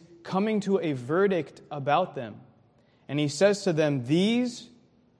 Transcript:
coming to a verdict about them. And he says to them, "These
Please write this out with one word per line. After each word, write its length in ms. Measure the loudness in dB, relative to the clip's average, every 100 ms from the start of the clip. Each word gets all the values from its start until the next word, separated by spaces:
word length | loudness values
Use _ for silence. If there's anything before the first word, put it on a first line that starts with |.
| -20 -20
coming 380 | -4 -2 0 0
to 180 | 0 0
a 140 | 0
verdict 720 | -4 -2 0 2 0 -4 -12 -12
about 420 | -6 0 2 2
them. 280 | -4 -10 -12 -20 _ _ _ _ _ -6
And 120 | -2
he 80 | 0
says 360 | 4 4 4
to 100 | 0
them, 320 | 2 2 0 0
"These 640 | 2 2 2 -2 -6 -18 -20 _ _ _